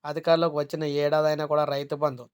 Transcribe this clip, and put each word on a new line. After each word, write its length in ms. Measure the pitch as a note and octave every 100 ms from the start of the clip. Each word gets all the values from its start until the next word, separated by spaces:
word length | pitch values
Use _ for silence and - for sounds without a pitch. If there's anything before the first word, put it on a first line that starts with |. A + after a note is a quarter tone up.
అధికారంలోకి 520 | D3 D3+ E3 E3 E3+ D3
వచ్చిన 280 | C#3+ D#3 D3+ C#3+
ఏడాదైనా 480 | D3 D3+ D#3 D3+ D3+
కూడా 180 | D3+ D3
రైతు 300 | C#3 C#3+ D3
బంధు 280 | D3 B2+ A#2+